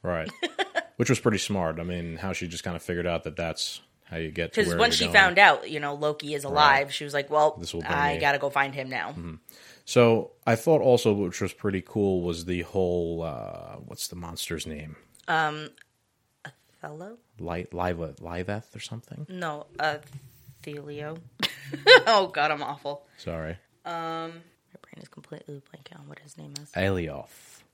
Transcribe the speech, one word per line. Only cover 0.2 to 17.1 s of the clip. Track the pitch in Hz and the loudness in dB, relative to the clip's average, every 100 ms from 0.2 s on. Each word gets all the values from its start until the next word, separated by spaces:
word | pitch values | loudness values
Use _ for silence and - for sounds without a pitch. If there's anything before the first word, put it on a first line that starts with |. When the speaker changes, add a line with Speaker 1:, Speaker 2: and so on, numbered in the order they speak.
| 90 - | -4 -6
Speaker 2:
<laughs> | 339 - - - - - | -8 -4 -4 -4 -8 -2
Speaker 1:
Which | 123 | 2
was | 120 | 2
pretty | 123 101 | 2 0
smart. | - 101 85 80 | -2 -2 -2 -2
I | |
mean, | 85 90 85 80 | -6 -6 -6 -6
how | 95 | -6
she | 90 90 | -6 -6
just | 82 | -8
kinda | - 85 | -8 -8
figured | - 87 87 | -4 -4 -2
out | 85 | -2
that | 82 76 | -4 -6
that's | 82 78 - - _ _ _ | -6 -4 -8 -10 _ _ _
how | 82 | -8
you | 80 | -6
get | 76 82 | -4 -4
to | - | 0
Speaker 2:
'Cause | 190 | 0
Speaker 1:
where | - | 4
Speaker 2:
once | - - | 2 2
Speaker 1:
you're | 233 | 4
Speaker 2:
she | |
Speaker 1:
going. | 208 | 6
Speaker 2:
found | 190 175 | 6 8
out, | 196 143 - | 8 6 0
you | 151 | -6
know, | 147 147 | -6 -2
Loki | 151 151 147 147 | -2 -2 -6 -6
is | 139 | -2
Speaker 1:
Right. | |
Speaker 2:
alive, | 143 147 135 139 | 4 6 6 2
she | - | -6
was | 147 143 | -4 -4
like, | 143 | 0
"Well, | 151 151 147 | 4 4 2
Speaker 1:
This | 82 | -8
will | 85 | -8
bring | 82 | -4
Speaker 2:
I | 156 143 - | 0 0 2
Speaker 1:
me | |
Speaker 2:
gotta | 143 139 | 0 0
go | 139 | 0
find | 139 139 135 | 0 -2 -4
him | 131 | -8
now." | 127 87 | -6 -8
Speaker 1:
Mm-hmm. | 139 85 78 - - - - - | -8 -12 -14 -18 -20 -20 -20 2
So | 123 117 113 - _ - | 6 8 6 0 _ 0
I | 113 | 2
thought | - 156 | 4 4
also, | 131 120 117 | 6 6 4
which | 101 92 - | 2 0 -2
was | 95 | -6
pretty | - 104 95 - | -2 -2 -2 -4
cool, | 107 98 92 | 0 2 2
was | 87 82 87 | 0 -4 -4
the | 90 | -4
whole, | 87 98 92 90 85 82 | -2 0 0 0 -2 -4
uh, | 82 65 50 50 50 - - | -6 -6 -10 -12 -14 -16 -16
what's | - - | -12 -10
the | 87 | -10
monster's | 85 82 - 82 82 | -12 -10 -8 -8 -8
name? | 76 76 76 _ _ - | -10 -12 -16 _ _ -2
Speaker 2:
Um, | 160 156 151 151 _ _ _ _ _ _ _ 143 _ _ _ | 0 0 -4 -12 _ _ _ _ _ _ _ -20 _ _ _
Othello? | 151 151 185 | -14 -14 -16